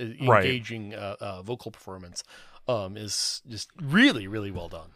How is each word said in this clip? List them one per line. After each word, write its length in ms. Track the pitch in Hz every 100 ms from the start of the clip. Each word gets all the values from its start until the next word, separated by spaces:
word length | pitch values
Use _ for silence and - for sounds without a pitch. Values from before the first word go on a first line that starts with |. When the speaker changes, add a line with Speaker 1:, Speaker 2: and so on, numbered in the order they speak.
Speaker 1:
uh, 40 | 113 113 131
Speaker 2:
Right. 180 | 107
Speaker 1:
engaging, 500 | 95 127 110 113 104
uh, 220 | 107 101 104
uh, 220 | 107 92
vocal 280 | 98 120 113
performance, 520 | - - 95 87 90 - - - - -
um, 280 | 113 95 104
is 440 | 104 - - - 127
just 220 | 107 - -
really, 460 | 139 185 277 131 95
really 240 | 107 101
well 180 | 120 85
done. 220 | 85 87